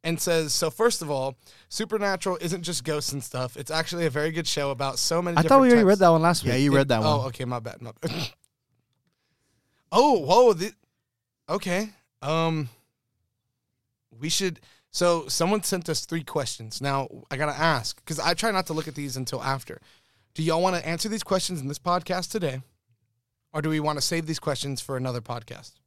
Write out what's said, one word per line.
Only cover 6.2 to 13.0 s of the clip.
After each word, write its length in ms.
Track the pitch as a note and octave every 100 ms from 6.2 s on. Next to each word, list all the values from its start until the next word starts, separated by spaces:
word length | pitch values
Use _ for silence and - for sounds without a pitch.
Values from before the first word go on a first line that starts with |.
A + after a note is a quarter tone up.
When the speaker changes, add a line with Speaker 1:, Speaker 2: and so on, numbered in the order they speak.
Speaker 2:
last 220 | E3 F3
Speaker 3:
Yeah, 100 | -
Speaker 2:
week. 100 | B2+
Speaker 3:
you 100 | C#3+
read 140 | C#3 C#3
that 140 | A#2
Speaker 1:
Oh, 140 | G#2+ D3
Speaker 3:
one. 80 | C3
Speaker 1:
okay, 160 | A#2+
my 160 | B2 B2
bad, 200 | A2+ -
my 120 | A#2+ -
bad. 100 | E3
<laughs> 320 | E3 D#3 _ _ _ _ _ _ _ _ _ _ _ _ _ _ _ _
Oh, 260 | F#3 C#4+ A3+
whoa. 340 | C#3+ G3 B3
The, 180 | F3 G3+ - _ _ _ _ _ _ -
okay. 400 | F#3 F#3+ F3 G#3+ - _ _
Um, 480 | C3+ D#3+ E3 D#3+ C3 _ _ _